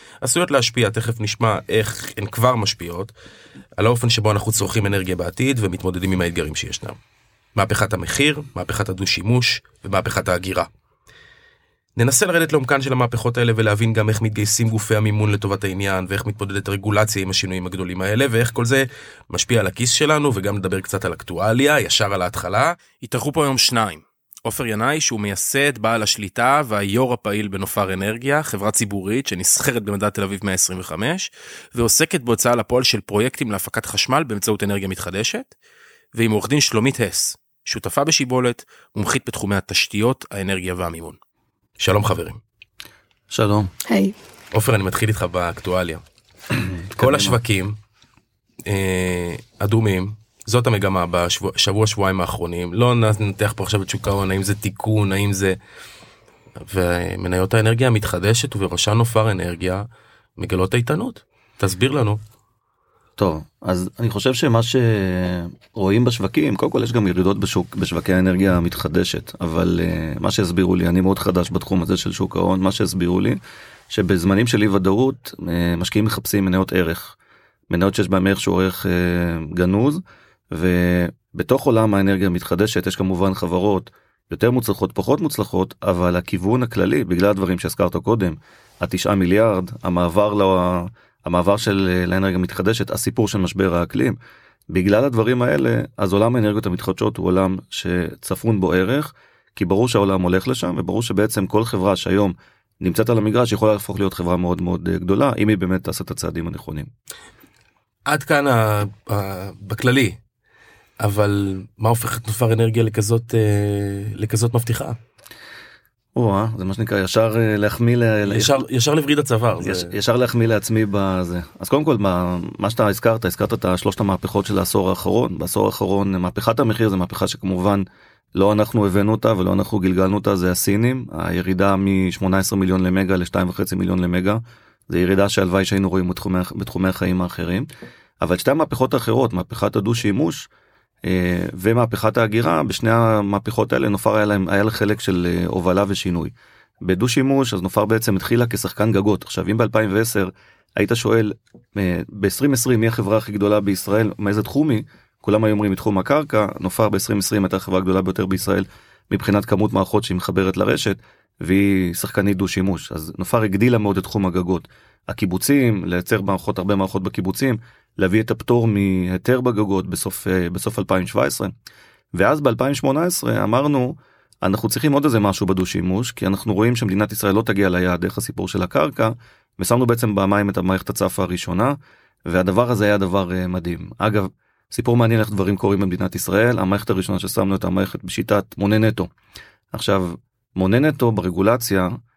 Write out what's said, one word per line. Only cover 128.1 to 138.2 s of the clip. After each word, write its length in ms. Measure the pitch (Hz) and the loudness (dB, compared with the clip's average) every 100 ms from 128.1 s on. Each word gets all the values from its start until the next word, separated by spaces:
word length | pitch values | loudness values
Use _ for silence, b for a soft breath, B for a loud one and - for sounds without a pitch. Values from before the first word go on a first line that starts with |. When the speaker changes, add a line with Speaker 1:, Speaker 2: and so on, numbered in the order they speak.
| b _ | b _
Speaker 2:
לא 180 | - 98 | 2 2
אנחנו 340 | 107 107 113 101 | 4 2 2 2
הבאנו 260 | 92 101 | 2 2
אותה 260 | 110 113 104 | 2 2 2
ולא 140 | 92 | 2
אנחנו 260 | 95 98 104 | 0 0 0
גלגלנו 360 | 92 90 92 | 0 2 2
אותה, 220 | 101 101 98 | 2 0 2
זה 140 | 90 | 2
הסינים, 560 | 90 - 101 117 131 120 | 0 0 2 2 0 -6
הירידה 640 | 80 85 87 90 92 98 98 | -6 -4 -2 -2 2 2 2
משמונה 600 | 98 95 92 90 95 95 | 2 2 2 0 0 0
עשרה 200 | 95 98 | 0 0
מיליון 220 | 92 92 | 2 2
למגה 360 | 92 92 92 92 | 2 0 0 0
לשתיים 320 | 90 95 90 | 0 -2 -2
וחצי 280 | 87 92 92 | -2 -4 -2
מיליון 220 | 92 92 | -2 0
למגה, 380 | 87 90 92 107 117 B B B - | 0 0 0 -2 -4 B B B -6
זה 100 | 85 | 0
ירידה 300 | 90 95 98 | 2 4 4
שהלוואי 360 | - 92 92 | 2 2 2
שהיינו 260 | 95 98 95 | 2 0 2
רואים 180 | 92 90 | 0 0
בתחומי 300 | 90 95 90 | -4 -2 -2
הח-, 140 | 90 | -2
בתחומי 360 | - 95 92 92 | -6 -8 -2 -2
החיים 340 | 92 92 90 | 0 0 0
האחרים. 420 | 87 - 85 92 151 B B B B _ | -2 -4 -4 -4 -4 B B B B _